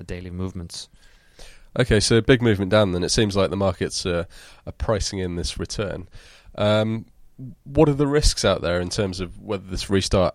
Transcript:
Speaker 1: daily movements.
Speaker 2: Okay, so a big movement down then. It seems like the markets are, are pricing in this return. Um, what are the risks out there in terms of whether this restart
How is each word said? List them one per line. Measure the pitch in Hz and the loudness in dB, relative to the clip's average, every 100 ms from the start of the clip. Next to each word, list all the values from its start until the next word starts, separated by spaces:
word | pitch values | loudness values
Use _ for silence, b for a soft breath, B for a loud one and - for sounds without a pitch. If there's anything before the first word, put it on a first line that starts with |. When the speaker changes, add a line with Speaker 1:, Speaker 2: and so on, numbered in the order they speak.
| 85 | -12
Speaker 1:
daily | 90 90 | -12 -10
movements. | 90 95 90 85 - - b b b b b b b b - | -6 -6 -8 -12 -14 -16 b b b b b b b b -2
Speaker 2:
Okay, | 123 107 | 2 2
so | - 113 | 4 4
a | |
big | 107 131 | 6 4
movement | 120 98 95 | 4 2 4
down | 107 98 | 4 4
then. | 87 | 0
It | 85 | 0
seems | - 107 98 | 2 2 2
like | 90 | 0
the | 98 | 2
markets | 95 - 92 - 95 | 0 0 -4 -4 -4
are, | 85 85 B B B - | -4 -4 B B B -16
are | |
pricing | - - 104 - 98 | -6 -2 -2 -2 -4
in | 90 87 | -4 -4
this | - - | -6 -6
return. | 87 - 98 80 - B B B B - | -8 -6 -6 -8 -12 B B B B -2
Um, | 104 107 110 113 - _ - - 131 - 139 | 2 2 0 -4 -8 _ -20 -18 -18 -18 -2
what | 143 151 | 2 4
are | |
the | 139 143 | 4 2
risks | 147 - - 104 | 2 2 2 2
out | 82 | 2
there | 80 87 | 0 -2
in | 90 | -2
terms | - 98 90 | -2 -2 -4
of | 87 - | -10 -10
whether | 98 98 92 | -8 -8 -6
this | 90 - | -8 0
restart | 98 - 101 87 | 0 2 2 2